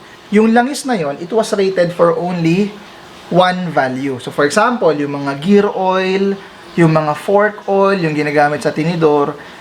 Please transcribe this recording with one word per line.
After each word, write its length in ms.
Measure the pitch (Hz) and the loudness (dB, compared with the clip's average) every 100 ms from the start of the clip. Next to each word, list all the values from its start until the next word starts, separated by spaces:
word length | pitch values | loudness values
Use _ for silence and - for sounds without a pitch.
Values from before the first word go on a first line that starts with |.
| - - - | -20 -20 0
yung 240 | 208 226 | 2 4
langis 320 | 233 254 285 | 2 0 -4
na 160 | 262 208 | -4 -4
yon, 160 | 143 147 | -4 -6
it 160 | 170 | -4
was 160 | 226 - 196 | -2 0 0
rated 400 | 190 185 170 170 | 0 0 -2 2
for 160 | 170 | 0
only 560 | 165 180 175 165 180 202 - - - - - - | 0 -4 -2 0 0 -2 -6 -20 -20 -20 -18 -2
one 400 | 170 180 180 175 | 2 2 0 -2
value. 480 | 143 131 127 139 123 | -2 -2 -2 -6 -6
So, 80 | 143 | -6
for 160 | - | -2
example, 480 | 147 208 240 233 175 | 0 2 0 2 0
yung 320 | 147 143 143 | 0 -4 -4
mga 80 | 139 139 | -6 -4
gear 280 | 175 202 202 | 4 4 4
oil, 640 | - 185 185 185 196 196 196 - - - | -2 0 0 0 0 -2 -4 -10 -20 -6
yung 160 | - 165 | 2 4
mga 240 | 160 151 | 4 0
fork 560 | 147 - 202 208 208 - | -4 0 2 2 -2 -2
oil, 320 | 196 196 190 | 2 2 2
yung 160 | 160 151 | -2 -2
ginagamit 400 | 151 147 147 147 151 | 0 2 2 0 -4
sa 80 | |
tinidor, 640 | 156 160 170 156 147 147 143 - - | -2 -2 2 2 2 0 -6 -14 -20